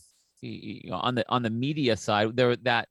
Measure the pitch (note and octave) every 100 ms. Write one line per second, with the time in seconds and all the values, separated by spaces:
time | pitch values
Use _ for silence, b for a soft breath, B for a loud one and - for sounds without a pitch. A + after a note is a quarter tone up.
0 | - _ _ _ B2 G#2+ - - - F2+
1 | A#2+ B2 - B2 A#2 A2+ C3+ D#3 C3 A2
2 | - G#2 A2 A#2+ B2 A#2+ A#2+ A#2 -